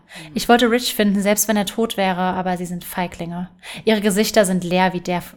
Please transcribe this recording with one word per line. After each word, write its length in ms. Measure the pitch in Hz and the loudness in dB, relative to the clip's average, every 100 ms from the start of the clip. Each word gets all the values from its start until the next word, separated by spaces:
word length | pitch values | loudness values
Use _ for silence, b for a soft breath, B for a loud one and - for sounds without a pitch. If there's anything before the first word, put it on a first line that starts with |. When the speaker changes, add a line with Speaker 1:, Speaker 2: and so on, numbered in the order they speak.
| _ | _
Speaker 1:
Hm. 260 | - 156 | -20 -8
Speaker 2:
Ich 140 | 151 - | -2 4
wollte 220 | 240 247 | 4 4
Rich 240 | 240 247 | 2 0
finden, 260 | - 208 196 | 0 2 2
selbst 280 | 196 208 - | 2 0 2
wenn 80 | 208 | 0
er 100 | 196 | -2
tot 300 | - 226 - | -2 -2 0
wäre, 240 | 190 180 | 0 0
aber 360 | 185 185 185 180 | -2 -2 -2 -4
sie 80 | |
sind 200 | 180 175 | -4 -8
Feiglinge. 640 | - - 175 - 170 175 180 _ B B | -8 -6 -6 -6 -8 -8 -10 _ B B
Ihre 160 | 208 214 | 0 2
Gesichter 440 | 208 196 220 226 | 2 2 2 4
sind 180 | 185 185 | 4 2
leer 300 | 170 180 185 | 0 2 2
wie 80 | 175 | 0
der, 200 | 180 175 - | -4 -6 -6